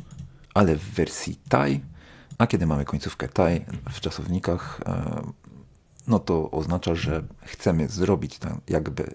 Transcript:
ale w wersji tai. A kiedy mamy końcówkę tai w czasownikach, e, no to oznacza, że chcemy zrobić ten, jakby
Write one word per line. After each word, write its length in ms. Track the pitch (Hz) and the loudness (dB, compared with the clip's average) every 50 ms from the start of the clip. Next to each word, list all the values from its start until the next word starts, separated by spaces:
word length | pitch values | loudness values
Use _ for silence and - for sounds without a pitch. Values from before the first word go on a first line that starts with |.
| - - - - - - - - - - - | -10 -16 -16 -16 -16 -16 -18 -20 -20 -2 4
ale 220 | 101 104 85 78 | 4 6 6 4
w 180 | 76 95 98 - | 2 0 -4 0
wersji 440 | - 80 - - - - - - - _ - | 0 0 0 -2 -6 -6 -8 -8 -10 _ 2
tai. 320 | 127 127 71 69 69 139 - - - - - - - - - - - - | 4 4 4 4 2 0 -2 -8 -14 -18 -20 -20 -20 -20 -20 -14 0 2
A 80 | 117 | 2
kiedy 200 | - - 85 85 | 2 4 2 2
mamy 180 | 80 76 71 71 | 2 2 2 0
końcówkę 440 | - - 71 - - - - - - | -2 -4 -4 -4 -6 -6 -6 -6 -2
tai 360 | - - 92 85 87 - - - - - - - | 2 4 4 4 4 2 -2 -6 -10 -10 -10 -8
w 100 | - - | -8 -6
czasownikach, 800 | - - - - - - 87 92 - 87 87 87 - - - - - | -4 -6 -6 -4 -4 -2 -2 0 0 0 -2 -2 -4 -8 -10 -8 -4
e, 360 | - 87 87 - - - - - - - - _ - - - - - - _ _ _ _ - - | -4 -2 -2 -2 -4 -4 -6 -6 -8 -12 -14 _ -20 -20 -20 -20 -20 -20 _ _ _ _ -10 0
no 120 | - 113 98 | 2 2 2
to 320 | - - 87 80 78 - | 4 2 2 2 2 0
oznacza, 440 | - 78 78 78 87 87 - 87 85 | -2 -2 0 0 0 0 2 0 0
że 280 | 85 - 73 80 82 - - - - | 2 0 0 -2 -2 -4 -6 -12 -16
chcemy 460 | - - - - - 98 85 80 76 - | -16 -16 -14 -2 0 2 2 4 2 0
zrobić 500 | - 87 92 95 98 - - 69 - - | 0 0 2 4 4 2 0 -4 -8 -8
ten, 220 | - - 82 - - - | -8 -6 -6 -8 -4 0
jakby 460 | 85 78 76 76 67 - - - | 0 0 0 -2 -4 -4 -6 -6